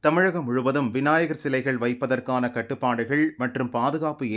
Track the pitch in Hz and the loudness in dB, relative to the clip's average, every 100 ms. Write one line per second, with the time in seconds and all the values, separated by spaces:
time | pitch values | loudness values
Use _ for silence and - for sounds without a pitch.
0 | 156 165 185 170 131 123 127 139 131 123 | 4 4 4 2 -2 0 2 2 0 0
1 | 143 160 165 151 143 131 131 123 120 123 | 2 2 2 -2 -2 0 0 0 0 -2
2 | 131 127 123 127 123 123 117 135 127 117 | -2 -2 0 -2 0 -2 -4 -2 -2 0
3 | 117 147 156 - 123 131 123 120 127 151 | 0 0 0 0 -4 -2 -4 0 0 0
4 | 156 147 127 | -4 -4 -4